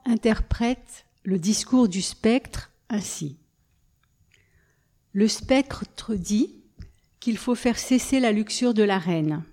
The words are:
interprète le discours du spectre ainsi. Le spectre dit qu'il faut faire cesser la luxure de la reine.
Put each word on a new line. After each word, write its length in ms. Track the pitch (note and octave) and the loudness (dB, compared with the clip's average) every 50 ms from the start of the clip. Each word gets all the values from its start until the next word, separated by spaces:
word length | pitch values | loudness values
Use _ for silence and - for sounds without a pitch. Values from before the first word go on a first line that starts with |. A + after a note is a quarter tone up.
| _ | _
interprète 1040 | B3 A#3 A3 - A3+ A3 - - - - - A#3 A#3 B3+ - - - - - _ _ _ _ - | -2 -2 2 2 2 0 0 0 -2 -2 0 0 -2 -2 -4 -8 -16 -20 -20 _ _ _ _ -4
le 160 | G3 F#3 F#3 | -2 -2 0
discours 480 | D#3+ G#3 G#3+ - - - - B3+ B3 | 0 0 0 0 0 2 4 4 4
du 160 | G3+ F3 F#3+ F3+ | 4 2 -2 -4
spectre 680 | - - - - A3 A#3 C4+ - - - - - - _ _ _ - | -6 -4 0 2 2 2 2 0 -4 -10 -12 -12 -14 _ _ _ -6
ainsi. 500 | A#3 G#3 F#2 - - - D#2+ C#2+ - - _ _ _ _ _ _ _ _ _ _ _ _ _ _ _ _ _ _ _ _ _ _ _ _ _ _ _ _ _ _ _ _ _ _ - | -6 -6 -6 -8 -10 -10 -10 -10 -10 -14 _ _ _ _ _ _ _ _ _ _ _ _ _ _ _ _ _ _ _ _ _ _ _ _ _ _ _ _ _ _ _ _ _ _ 0
Le 140 | G3 G#3+ | 2 2
spectre 840 | G#3+ - - - - C4 C4+ C#4 - - - G3+ - _ - - - A3 | 2 0 -4 -2 2 2 2 2 0 -6 -12 -12 -12 _ -12 -8 -6 -6
dit 480 | F#3+ E3+ - G#3 G#3+ D4+ - - - _ _ _ - - - _ _ _ _ _ _ | -4 -2 0 0 0 0 -2 -4 -12 _ _ _ -20 -20 -20 _ _ _ _ _ _
qu'il 180 | - A#3+ A3 F#3 | -4 -4 -4 -2
faut 160 | - B3 B3 | -2 -4 -2
faire 240 | A#3+ - B3 A3+ - | 0 0 -2 -2 -2
cesser 400 | - - B3+ B3 - - C4+ C4+ | 0 0 2 2 2 2 2 2
la 120 | B3+ A3+ | 4 2
luxure 440 | G#3 G#3 A3 - - - B3 B3 A3+ | 2 0 0 -2 -2 0 0 2 4
de 80 | G#3+ G#3 | 4 4
la 160 | G3+ F#3+ F#3+ | 4 2 0
reine. 440 | D#3+ F3+ E3+ D#3+ D3+ D3+ D3+ D#3+ D#3+ - | 0 0 0 0 0 0 -2 -4 -6 -12